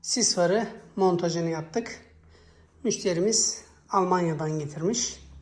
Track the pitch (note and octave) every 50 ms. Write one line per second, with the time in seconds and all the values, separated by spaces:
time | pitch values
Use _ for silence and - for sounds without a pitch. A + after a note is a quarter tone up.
0 | - - - B3+ A3 - - - F3 E3+ F#3+ A3 A3+ - - - - - - -
1 | F#3+ F#3 F3 E3 F3 E3+ D#3+ E3+ E3+ E3 E3 D#3 D#3 - - A#3 A#3 - - -
2 | - - - - - - - - - - - - - _ _ - - A#3+ F#3+ -
3 | - G3 F3 E3 F3+ G#3+ A3+ - - - - - - - - - _ _ - G3+
4 | F#3 F3+ F#3 F3+ F3 E3 D#3+ D3 D#3+ D#3 D#3 D#3 D3 C#3+ - D#3+ D#3+ F#3 A#3+ -
5 | - - - - - - - -